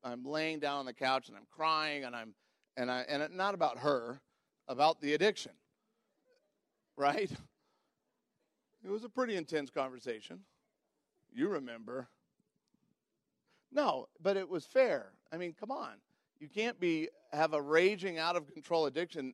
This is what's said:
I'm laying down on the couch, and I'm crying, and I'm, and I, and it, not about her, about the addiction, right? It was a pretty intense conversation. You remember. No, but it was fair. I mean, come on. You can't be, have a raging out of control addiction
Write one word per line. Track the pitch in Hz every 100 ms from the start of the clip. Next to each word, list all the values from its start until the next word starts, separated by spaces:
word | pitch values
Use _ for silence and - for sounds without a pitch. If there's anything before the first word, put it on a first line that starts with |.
I'm | 123 120
laying | 131 151 160 156
down | 143 143
on | 131
the |
couch, | 113 131 131 -
and | 101
I'm | 107
crying, | - 156 156 156 147
and | 127 120
I'm, | 110 101 _ _ _ -
and | 123
I, | 127 127
and | 143
it, | 151
not | 180 190
about | 202 151 120
her, | 143 135 117 135 _ _ _ _ -
about | 127 151 165
the | 143
addiction, | 147 202 - - - _ _ _ _ _ _ _ _ _ _ _ _ _ -
right? | 139 175 202 - - _ _ _ _ _ _ _ _ _ _ _ _ _
It | 196
was | 208
a | 233
pretty | 247 254 196
intense | 156 156 139
conversation. | - 131 127 127 110 - 175 196 _ _ _ _ _ _ _ _
You | 117 175
remember. | 175 127 117 110 127 127 _ _ _ _ _ _ _ _ _ _ _ _ _ _ _ _
No, | 262 269 135 - -
but | 170 196
it | 175
was | 175
fair. | - 262 254 143 98 - -
I | 165
mean, | 175 160
come | 214
on. | 285 208 104 _ _ _ -
You | 151
can't | 202 226 -
be, | 175 160 160 - -
have | 147 156
a | 151
raging | 143 160 185 208 185 160
out | 165 175
of | 143
control | - - 165 147
addiction | 131 170 160 131